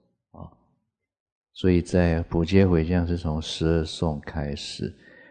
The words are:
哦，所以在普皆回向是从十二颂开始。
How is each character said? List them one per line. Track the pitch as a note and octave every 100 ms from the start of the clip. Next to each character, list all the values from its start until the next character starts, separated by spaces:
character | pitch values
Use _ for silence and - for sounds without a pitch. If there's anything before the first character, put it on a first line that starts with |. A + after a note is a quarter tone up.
| _ _ _
哦， | - - _ _ _ _ _ _ _ _ _ _
所 | - F#2+
以 | F2
在 | - F2+ F2 E2
普 | E2 E2
皆 | E2 F#2+
回 | G2 E2+ D#2
向 | F2+
是 | E2+ E2+
从 | E2 D#2
十 | - - E2
二 | E2
颂 | D#2 - E2+ D2
开 | - E2 C#2+
始。 | C#2+ - - - - - - -